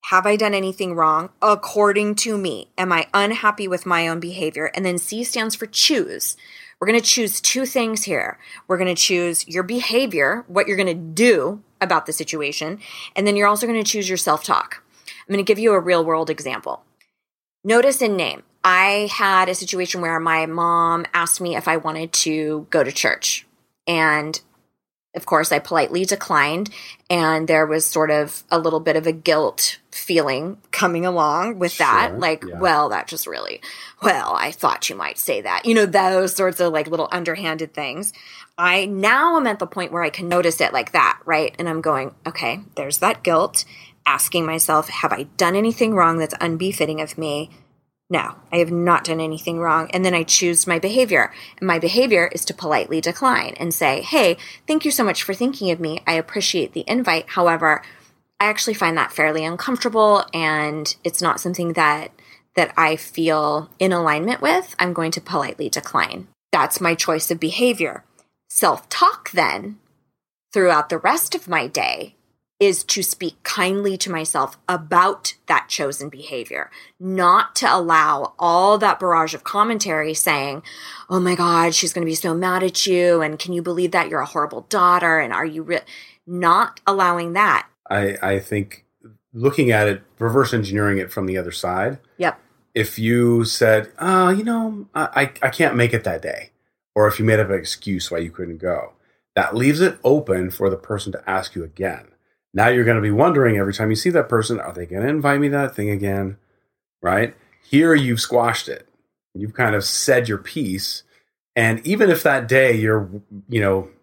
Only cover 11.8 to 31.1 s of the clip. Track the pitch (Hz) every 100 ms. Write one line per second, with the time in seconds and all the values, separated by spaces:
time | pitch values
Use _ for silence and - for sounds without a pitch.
11.8 | 185 170 - 156 156 160 143 147 156 202
12.8 | - - - - 202 202 202 208 233 226
13.8 | 208 214 190 185 - 156 - - - -
14.8 | _ _ - - - 202 190 202 226 196
15.8 | 170 175 165 160 156 151 143 113 - -
16.8 | _ _ _ _ _ _ _ _ 196 233
17.8 | 262 262 240 196 151 71 - _ 190 185
18.8 | 190 202 208 - 202 190 185 185 180 185
19.8 | 175 180 170 165 165 160 160 165 170 170
20.8 | 170 165 170 175 170 - 180 165 - 160
21.8 | 156 160 165 - - 156 156 151 151 165
22.8 | 131 139 - 78 - - - _ _ _
23.8 | - 170 160 151 151 156 _ _ _ _
24.8 | _ _ _ - - 160 156 147 - 165
25.8 | 143 175 190 196 - 156 143 165 208 -
26.8 | - - _ 175 160 160 160 160 156 156
27.8 | 156 170 156 151 147 - - 175 165 160
28.8 | 165 151 165 160 165 156 143 - - -
29.8 | _ - - 170 147 131 160 202 _ -
30.8 | 190 170 180